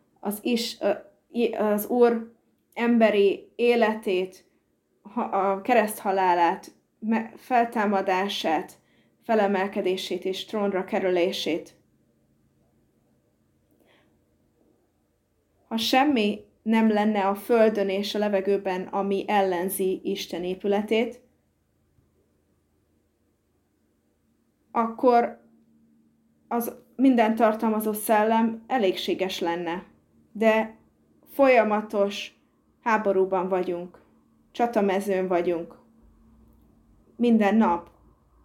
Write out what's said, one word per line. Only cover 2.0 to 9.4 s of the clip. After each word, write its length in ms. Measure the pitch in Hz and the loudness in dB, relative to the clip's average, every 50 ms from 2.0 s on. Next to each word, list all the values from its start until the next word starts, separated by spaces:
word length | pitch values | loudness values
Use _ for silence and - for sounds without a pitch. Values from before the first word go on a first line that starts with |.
| 240 233 233 226 226 - - _ _ _ _ _ _ _ _ | 4 4 4 0 -4 -10 -16 _ _ _ _ _ _ _ _
emberi 760 | - 233 233 240 233 226 214 202 202 202 196 - - - - _ | -2 0 2 4 4 4 4 4 4 4 2 2 -2 -6 -12 _
életét, 880 | - 240 240 240 233 220 214 220 220 - 220 185 180 185 185 - - _ _ _ _ _ _ _ _ _ _ _ _ - | 0 2 2 4 4 2 2 0 -2 -4 -4 -2 -2 -2 -4 -8 -16 _ _ _ _ _ _ _ _ _ _ _ _ -20
ha-, 200 | - - 240 220 | -12 -8 -6 -6
a 380 | - - 196 190 196 196 196 | -4 -2 -2 0 0 -2 -2
kereszthalálát, 1120 | 196 262 247 226 208 208 - - - 208 190 190 190 185 175 175 156 165 190 - - - - _ _ _ _ _ | -2 0 2 2 2 0 -2 -6 -6 -4 -2 0 2 2 2 2 2 0 0 -2 -8 -16 -20 _ _ _ _ _
me-, 340 | - 214 226 220 226 - - | -4 -2 -2 -2 -2 -6 -12
feltámadását, 1400 | - - - 262 233 233 233 - 233 208 208 208 190 190 196 185 185 196 202 196 - - 170 160 160 185 - - _ _ _ _ _ _ _ _ _ _ | -16 -6 -2 0 0 0 0 0 -2 0 0 0 0 0 0 -2 -2 -2 -4 -4 -4 -2 -2 -2 -2 -4 -8 -14 _ _ _ _ _ _ _ _ _ _
felemelkedését 1000 | - 233 220 | -2 0 2